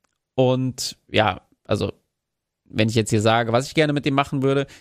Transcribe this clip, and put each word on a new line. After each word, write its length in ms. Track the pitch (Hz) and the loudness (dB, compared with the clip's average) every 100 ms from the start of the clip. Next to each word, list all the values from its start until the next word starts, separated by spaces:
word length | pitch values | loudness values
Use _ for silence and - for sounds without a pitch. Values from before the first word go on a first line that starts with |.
| _ _ _ - | _ _ _ 0
und 640 | 127 127 131 - - - _ | 2 2 -2 -6 -10 -12 _
ja, 300 | 104 107 92 - _ | 0 0 -2 -10 _
also 300 | - 104 101 - _ _ _ _ _ _ _ | -4 -2 -2 -6 _ _ _ _ _ _ _
wenn 160 | - 110 | -2 0
ich 60 | |
jetzt 160 | 113 107 | 0 0
hier 120 | 110 | 0
sage, 300 | 110 117 113 | 2 2 2
was 140 | 117 139 | 0 0
ich 80 | |
gerne 200 | - 151 | 0 0
mit 120 | 143 151 | 0 0
dem 80 | |
machen 300 | 139 139 143 | -2 -2 -2
würde, 240 | 135 139 135 - | 0 0 -2 -10